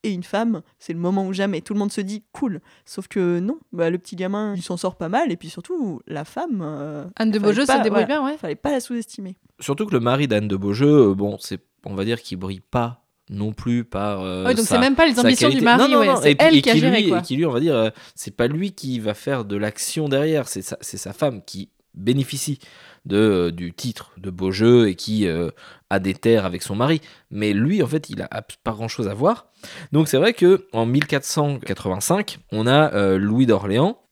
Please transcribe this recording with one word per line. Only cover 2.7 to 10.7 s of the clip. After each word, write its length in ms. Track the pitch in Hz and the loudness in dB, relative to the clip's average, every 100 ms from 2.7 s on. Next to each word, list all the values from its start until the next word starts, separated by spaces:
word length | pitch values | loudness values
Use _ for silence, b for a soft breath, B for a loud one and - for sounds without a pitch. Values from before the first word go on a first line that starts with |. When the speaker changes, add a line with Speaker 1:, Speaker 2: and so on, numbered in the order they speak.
| b | b
Speaker 1:
Sauf 240 | _ - 185 | _ -16 -6
que 320 | 202 175 175 | -2 0 0
non, 180 | 190 320 _ | -2 -6 _
bah, 180 | 170 165 | -4 -2
le 80 | 175 | -2
petit 160 | - | -8
gamin, 400 | 180 185 208 214 | -8 -6 -4 -6
il 80 | 196 | -8
s'en 140 | - 175 | -8 -6
sort 180 | 269 | -6
pas 140 | - 165 | -6 -4
mal. 240 | 226 320 | -2 -2
Et 40 | 175 | -4
puis 120 | 160 | -10
surtout, 540 | - - 349 220 131 - | -16 -10 -6 -6 -8 -10
la 180 | 151 | -12
femme, 380 | 156 - 339 214 | -10 -10 -6 -6
euh, 420 | 156 147 143 147 180 - | -6 -8 -10 -12 -14 -2
Speaker 2:
Anne 160 | 220 | 0
de 80 | 208 | 2
Speaker 1:
fallait 100 | 208 | 2
Speaker 2:
Beaujeu 100 | 208 | 2
se 40 | 277 | 2
Speaker 1:
pas, 120 | 269 | 2
Speaker 2:
débrouille 240 | 220 214 | 2 0
Speaker 1:
voilà, 160 | 185 302 | 0 -2
Speaker 2:
bien, 40 | |
ouais. 120 | 269 302 | -2 -6
Speaker 1:
fallait 160 | 170 | -8
pas 160 | 147 285 | -6 -4
la 80 | 254 | -4
sous-estimer. 560 | - 240 - - 190 185 _ _ | -4 -8 -8 -14 -16 -16 _ _
Speaker 3:
Surtout 280 | - 143 208 | -6 -4 0
que 80 | |
le 40 | 139 | 0
mari 280 | 117 135 143 | 2 2 2
d'Anne 180 | 107 104 | 0 0
de 80 | 95 | -2
Beaujeu, 520 | 101 | -2